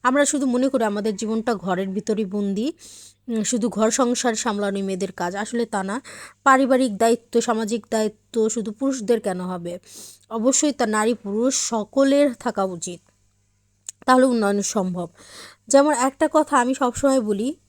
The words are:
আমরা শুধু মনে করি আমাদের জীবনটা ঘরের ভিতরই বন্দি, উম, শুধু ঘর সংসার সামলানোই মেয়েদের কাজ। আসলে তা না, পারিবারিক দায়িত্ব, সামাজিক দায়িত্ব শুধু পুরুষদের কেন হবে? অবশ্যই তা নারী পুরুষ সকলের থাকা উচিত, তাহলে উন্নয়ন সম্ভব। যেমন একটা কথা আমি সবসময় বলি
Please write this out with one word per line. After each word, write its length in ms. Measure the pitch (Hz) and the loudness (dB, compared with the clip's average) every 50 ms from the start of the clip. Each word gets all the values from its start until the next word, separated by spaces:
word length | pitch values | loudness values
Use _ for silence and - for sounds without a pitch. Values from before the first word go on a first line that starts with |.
আমরা 220 | - 247 254 285 285 | 2 2 4 4 2
শুধু 220 | 269 - 277 285 | 2 2 0 0
মনে 220 | 262 240 254 254 277 | 0 2 2 2 2
করি 160 | 269 247 226 | 2 0 0
আমাদের 320 | 214 202 208 202 220 208 | 0 -2 -2 -2 -4 -4
জীবনটা 380 | 220 226 214 220 226 220 240 226 | -4 -4 -4 -4 -2 -2 -2 -4
ঘরের 340 | 185 165 196 180 180 196 190 | -2 -2 -4 -2 -2 -2 -4
ভিতরই 360 | 185 214 - - 214 202 220 | -4 -6 -2 -2 -2 -2 -2
বন্দি, 480 | 185 190 208 202 196 196 196 226 302 - _ - - - - - - _ _ _ - | -4 -4 -4 -2 -2 -2 -2 -4 -4 -6 _ -20 -20 -20 -20 -20 -20 _ _ _ -6
উম, 140 | 226 220 | -4 -4
শুধু 260 | 208 - 254 233 214 233 | -2 -2 -2 0 -2 -2
ঘর 220 | 175 202 220 226 | 0 2 0 2
সংসার 440 | 233 - 262 240 247 - - 247 220 | 2 0 0 0 0 0 -2 -2 -2
সামলানোই 480 | 214 - 240 208 202 202 202 202 196 | -2 -4 -4 -2 -2 -2 -2 -2 -4
মেয়েদের 300 | 196 196 190 180 190 190 | -4 -4 -4 -4 -6 -6
কাজ। 240 | - - 180 175 190 | -4 -6 -6 -4 -4
আসলে 300 | 196 214 - - 233 233 | -6 -8 -4 -4 -4 -4
তা 160 | - - 202 | -2 -4 -4
না, 200 | 190 190 202 262 _ - - - - - _ _ _ | -4 -4 -6 -8 _ -12 -20 -18 -20 -20 _ _ _
পারিবারিক 520 | 285 269 262 277 247 262 254 262 247 202 | 6 6 6 6 4 4 2 2 0 2
দায়িত্ব, 440 | 185 226 233 233 233 _ _ - 233 | 2 2 2 2 2 _ _ -2 0
সামাজিক 460 | 226 247 226 220 226 202 233 220 - _ | 0 2 -2 -2 -2 -2 -4 -6 -4 _
দায়িত্ব 580 | 233 220 214 214 214 _ _ _ - 233 220 220 | -2 -2 -2 -2 -4 _ _ _ -2 0 0 0
শুধু 240 | - 240 202 220 | -2 -4 -6 -6
পুরুষদের 480 | 208 _ 269 269 269 262 214 190 233 226 | -6 _ -2 -2 -2 -2 0 0 0 0
কেন 200 | - 208 185 180 | 0 -4 -4 -4
হবে? 380 | 180 185 185 175 170 175 175 185 _ - - - - - - _ _ _ | -6 -6 -8 -8 -8 -10 -12 -12 _ -20 -20 -20 -20 -20 -20 _ _ _
অবশ্যই 420 | 220 226 214 254 269 - - 294 | -6 0 0 2 2 2 0 0
তা 140 | - - 240 | 0 0 -2
নারী 280 | 214 214 214 214 226 240 | 0 0 0 0 0 -2
পুরুষ 540 | - - 202 202 220 240 269 269 - - - | -2 -6 -6 -4 0 0 0 0 -2 -4 -4
সকলের 680 | 233 220 208 - - 269 277 269 277 285 285 285 240 | -4 -4 -6 -2 2 2 4 4 6 4 4 2 0
থাকা 300 | _ - 240 202 202 190 | _ -6 -6 -2 -2 -4
উচিত, 360 | 190 180 170 - 180 175 170 _ _ _ _ _ _ _ _ _ _ _ _ _ _ _ _ _ - _ _ - | -4 -4 -10 -12 -12 -14 -16 _ _ _ _ _ _ _ _ _ _ _ _ _ _ _ _ _ -20 _ _ 2
তাহলে 200 | - 254 254 254 | 4 6 6 6
উন্নয়ন 360 | 262 247 233 214 202 202 202 | 4 2 0 0 0 0 -2
সম্ভব। 460 | 196 - - 220 180 185 175 180 175 165 _ _ - - - - - - - _ _ - | -4 -2 -2 -2 -2 -2 -4 -6 -8 -10 _ _ -20 -20 -20 -20 -20 -20 -20 _ _ 4
যেমন 240 | - 277 285 302 | 4 6 6 6
একটা 360 | 294 233 254 269 269 _ 320 302 | 2 2 0 -2 0 _ -2 2
কথা 280 | - 311 302 - 294 262 | 2 2 2 4 2 2
আমি 140 | 240 254 262 | 2 2 0
সবসময় 460 | - 277 240 233 - - 277 262 262 | 0 -2 -2 -2 0 2 2 2 2
বলি 340 | 220 208 208 196 220 262 339 _ _ | 0 0 -2 -2 -2 -6 -6 _ _